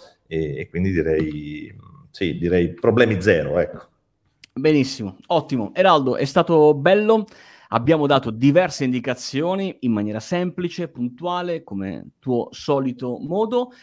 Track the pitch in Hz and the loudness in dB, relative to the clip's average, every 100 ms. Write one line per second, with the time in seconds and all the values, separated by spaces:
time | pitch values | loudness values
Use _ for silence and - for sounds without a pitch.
0 | - _ _ 80 78 69 - 85 95 87 | -20 _ _ -6 -4 -6 -8 -2 0 0
1 | 80 78 78 76 73 76 73 - - - | 0 0 -2 -6 -10 -12 -14 -20 -20 -20
2 | - - 90 71 85 90 85 - 117 113 | -20 -6 -4 -2 0 2 0 0 2 4
3 | 117 95 90 85 - 87 78 - - _ | 2 2 2 2 2 -2 -2 -6 -20 _
4 | _ _ _ _ - - 151 151 131 - | _ _ _ _ -16 -2 2 2 2 -4
5 | 101 - _ 170 139 131 101 170 190 160 | -10 -10 _ -2 0 -4 -4 2 4 4
6 | 131 123 135 185 170 165 151 147 160 202 | 2 -2 0 0 2 6 6 6 4 4
7 | 214 220 208 - - - _ 117 127 160 | 4 2 0 -14 -20 -20 _ -2 2 2
8 | 143 139 120 110 139 156 180 - 135 127 | 4 2 2 2 4 4 2 -2 -2 -2
9 | 127 123 - 139 170 190 196 - 123 107 | -4 -6 -6 -4 -2 -2 -4 -4 -2 0
10 | 104 107 - 175 180 175 175 175 165 - | -2 -6 -4 -4 -4 -4 -8 -6 -10 -6
11 | - - 175 180 175 165 165 98 95 65 | -8 -6 -6 -4 -4 -8 -8 -8 -6 -8
12 | - _ 131 123 - - - 139 135 123 | -14 _ -2 -2 -2 -8 -2 -2 -2 -6
13 | 127 120 143 185 220 240 247 - | -8 -8 -6 -4 -2 -2 -4 -10